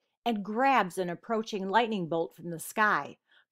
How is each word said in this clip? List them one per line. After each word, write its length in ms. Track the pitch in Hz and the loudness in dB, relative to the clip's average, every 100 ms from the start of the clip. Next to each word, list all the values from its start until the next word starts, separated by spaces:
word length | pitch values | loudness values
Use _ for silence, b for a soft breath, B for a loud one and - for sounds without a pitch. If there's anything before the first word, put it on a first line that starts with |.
| _ _ | _ _
and 180 | 240 208 | -4 -4
grabs 560 | 190 214 269 254 190 185 | -4 0 4 4 2 -2
an 120 | 180 | -4
approaching 580 | 170 - 220 220 208 190 | -4 -4 -4 -2 -4 0
lightning 400 | 208 233 214 160 | 2 2 0 -2
bolt 260 | 165 170 | -2 -2
from 160 | - 165 | -6 -10
the 80 | 160 | -10
sky 600 | - - 214 165 139 - b b b | -6 2 2 2 -2 -12 b b b